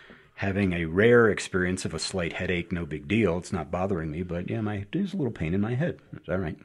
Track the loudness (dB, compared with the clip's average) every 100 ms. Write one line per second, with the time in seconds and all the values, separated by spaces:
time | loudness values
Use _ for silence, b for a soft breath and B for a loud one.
0 | B B B -6 -2 2 2 0 0 4
1 | 8 8 8 4 0 0 2 0 -4 -6
2 | -4 -2 -4 -4 -2 -2 -2 -4 -4 -8
3 | 0 2 4 2 -2 -6 -4 -2 -2 -2
4 | -4 -4 -4 -4 -4 -4 -4 -4 -4 -4
5 | -4 -2 -4 -2 -2 0 0 0 -2 -4
6 | -12 -14 -6 -4 -4 -8